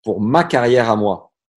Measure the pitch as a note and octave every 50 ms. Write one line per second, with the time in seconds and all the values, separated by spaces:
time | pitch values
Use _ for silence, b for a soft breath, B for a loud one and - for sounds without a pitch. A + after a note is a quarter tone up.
0 | - A2 G2 - G#2 A2+ C#3 E3+ E3+ E3+ - C3 A#2+ A#2+ B2 B2 A#2 A2+ A2 G#2+
1 | G#2 G2+ F#2 - - _ _ _ _ _ _